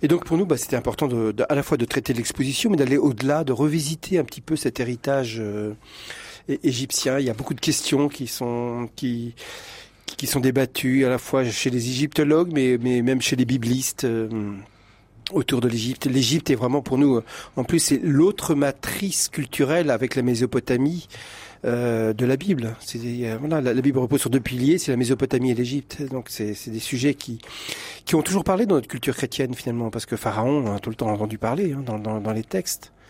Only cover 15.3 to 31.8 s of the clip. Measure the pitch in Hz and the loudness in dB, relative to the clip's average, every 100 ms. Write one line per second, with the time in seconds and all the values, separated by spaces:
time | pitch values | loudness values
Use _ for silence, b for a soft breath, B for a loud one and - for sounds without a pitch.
15.3 | 190 - 127 123 113 113 131 135 131 113 | -2 0 0 0 0 -4 -4 0 2 2
16.3 | 151 - 127 123 143 123 131 143 123 113 | 0 2 0 2 0 0 2 4 4 -2
17.3 | B B - 123 165 - 139 170 139 175 | B B -6 0 0 2 2 4 6 4
18.3 | 208 - 147 139 - - - 196 - - | 2 0 2 2 0 -6 -4 -4 -2 -2
19.3 | - 143 - 135 160 156 117 127 - 123 | -4 -6 0 2 4 2 2 0 0 0
20.3 | 117 120 131 - 123 139 170 - B B | 2 2 0 0 2 2 -2 -8 B B
21.3 | B B B - 120 120 113 110 110 123 | B B B -4 0 0 0 0 0 0
22.3 | 135 196 156 113 113 - 120 120 120 117 | 0 0 0 -2 -8 -10 -8 -6 -4 -4
23.3 | 113 147 160 127 120 131 131 127 143 135 | -4 -2 0 2 4 4 2 2 2 2
24.3 | 131 - 123 135 175 - 123 123 127 131 | 0 0 0 2 2 2 0 2 2 2
25.3 | 139 127 120 123 139 - - 139 131 120 | 2 2 2 0 -2 -6 -10 -6 -6 -8
26.3 | - 104 101 - 110 - 127 143 139 - | -6 -6 -6 -8 -8 -4 0 0 0 -4
27.3 | 113 B B B B B B - 165 147 | -10 B B B B B B 0 2 4
28.3 | 190 180 185 226 165 117 127 - 123 127 | 0 2 2 4 2 2 -4 -4 -2 -4
29.3 | - 131 127 - 117 117 113 - 117 120 | -2 -2 -2 -4 -2 -2 -4 -4 -4 -2
30.3 | 104 117 147 117 101 120 113 113 104 107 | 0 2 2 0 -2 -4 -4 -2 0 -2
31.3 | 107 110 139 196 139 | -2 -2 0 0 -2